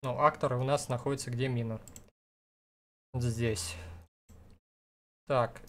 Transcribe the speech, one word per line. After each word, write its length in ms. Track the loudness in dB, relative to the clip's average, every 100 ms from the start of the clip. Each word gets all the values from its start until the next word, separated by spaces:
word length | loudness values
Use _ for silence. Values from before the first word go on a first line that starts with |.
Ну, 160 | -4 4
актор 340 | 4 6 0
у 100 | 2
нас 260 | 2 2 2
находится 420 | -2 0 -2 -4
где 160 | -2 0
мина. 340 | 0 -2 -6 -10 -20 -20 _ _ _ _ _ _ _ _ _ _
Здесь. 640 | -2 0 2 2 0 -4 -8 -10 -14 -18 _ _ -20 -20 -20 _ _ _ _ _ _ _
Так, 360 | 2 2 -2